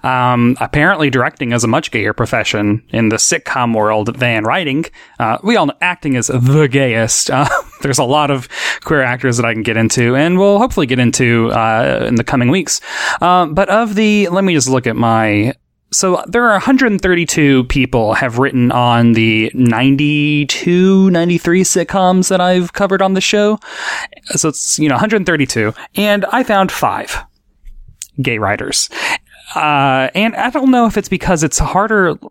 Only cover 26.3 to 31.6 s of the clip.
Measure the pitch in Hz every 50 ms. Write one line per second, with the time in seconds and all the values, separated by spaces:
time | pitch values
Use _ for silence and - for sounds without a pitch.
26.3 | - 247 262 - 214 196 190 190 - - - 117 98 101 104 - - - - _
27.3 | _ _ _ _ _ _ _ - - - - - - _ - - _ - 131 131
28.3 | 120 110 107 95 104 - 117 - - - - - - - - - - - _ _
29.3 | - - - - - - 156 151 147 139 139 139 131 131 131 131 - 185 208 226
30.3 | - - - 240 240 302 262 262 254 247 240 220 - 214 190 - 190 180 - -
31.3 | 185 160 156 156 - -